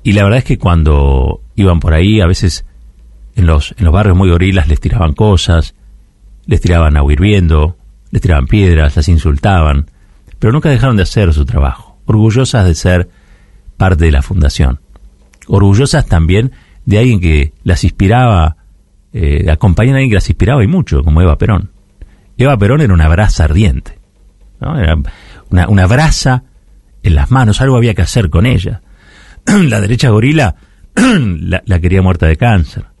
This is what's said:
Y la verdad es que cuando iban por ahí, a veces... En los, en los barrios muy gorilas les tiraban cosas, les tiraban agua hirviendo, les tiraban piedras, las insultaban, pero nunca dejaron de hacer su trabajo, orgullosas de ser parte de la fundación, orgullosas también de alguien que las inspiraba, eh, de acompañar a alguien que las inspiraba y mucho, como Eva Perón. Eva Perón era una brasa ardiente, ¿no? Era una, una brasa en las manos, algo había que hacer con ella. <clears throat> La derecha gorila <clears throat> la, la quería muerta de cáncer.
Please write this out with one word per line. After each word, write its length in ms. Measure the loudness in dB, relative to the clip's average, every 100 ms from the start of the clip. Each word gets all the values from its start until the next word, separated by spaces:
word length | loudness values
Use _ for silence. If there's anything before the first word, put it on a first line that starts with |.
Y 120 | 0
la 100 | 2
verdad 160 | 2 0
es 60 |
que 120 | -2 -2
cuando 840 | 0 2 2 2 2 0 -2 -6 -10
iban 240 | -2 0 0
por 140 | 0
ahí, 260 | 0 2 2
a 60 |
veces... 400 | 0 0 -2 -4 -14 -20 -20 _ -20 -20 -10
En 100 | -2
los, 300 | 0 0 -2 -2
en 80 |
los 80 | 0
barrios 240 | 2 2 2
muy 120 | 2
gorilas 380 | 2 0 0 0
les 120 | -2
tiraban 340 | -2 -2 -2
cosas, 640 | 0 0 0 0 -2 -2 _ -20 -20 _ _ -20 -18 -4
les 120 | -2
tiraban 380 | 0 2 2 2
agua 160 | 0
hirviendo, 640 | 0 2 2 2 0 0 -6 -20 -20 -8
les 120 | -4
tiraban 260 | 0 -2 0
piedras, 480 | 0 2 2 2
las 120 | 0 0
insultaban, 840 | 0 0 -2 0 0 0 0 -4 _ -20 -20 -20 -4
pero 120 | -2
nunca 180 | 0 0
dejaron 280 | 0 0 0
de 60 |
hacer 300 | 0 0 0
su 120 | 0
trabajo, 540 | -2 -2 -2 -6 -18 _
orgullosas 600 | -2 0 2 0 -2 0
de 100 | 0
ser 340 | 0 0 -2 -4 _ _ -20 _ -20 -20 -4
parte 280 | -2 2
de 60 | 2
la 120 | 0
fundación, 580 | -2 -2 -2 0 -2 -4 _ -20 -20 _ _ _ -4
orgullosas 580 | 0 2 2 0 -2 0
también 440 | 0 0 0 -2 -8 _ -12
de 120 | -2 0
alguien 220 | 2 0
que 340 | 0 0 -2 _
las 200 | -4 -2
inspiraba, 760 | -2 -2 0 2 2 2 0 -4 _ _ _ _ _
eh, 300 | -6 -2 0
de 80 | 0
acompañar 420 | 0 0 2 0
a 40 | 0
alguien 120 | 0
que 60 |
las 140 | 0 -2
inspiraba 340 | -2 0 0
y 40 | 0
mucho, 360 | 0 0 -2
como 180 | 0 2
Eva 160 | 2 0
Perón. 320 | 0 -2 -4 _ _ _ -20 _ _ -2
Eva 200 | 0 2
Perón 240 | 0 2
era 120 | 2
una 140 | 2 2
brasa 360 | 2 0 0
ardiente, 560 | 0 2 0 -2 -8 -20 _ _ _ _ -20 _
¿no? 180 | -8 -4
Era 200 | -2 -2 -4 -12 -20 -20 -4
una, 180 | -2 2
una 160 | 2
brasa 580 | 2 2 0 0 -2 -2 -6 _ _ -20 _ -6
en 120 | -2
las 140 | 0 0
manos, 320 | 0 0 0
algo 160 | 0 0
había 160 | 0
que 80 | -2
hacer 280 | -2 -2 -2
con 160 | 0
ella. 360 | 0 -2 -4 -10 _ -20 _ -20 -20 -10
<clears throat> 0 |
La 360 | -2 0 0 0
derecha 280 | -2 0 2
gorila 460 | 2 2 0 -2 -4 _
<clears throat> 200 | _ -8
la, 680 | 0 0 0 -2 -6 -4 -6
la 140 | -2 -2
quería 220 | 0 0
muerta 240 | 0 0
de 120 | 0 0
cáncer. 480 | 0 0 -2 -8 -16 _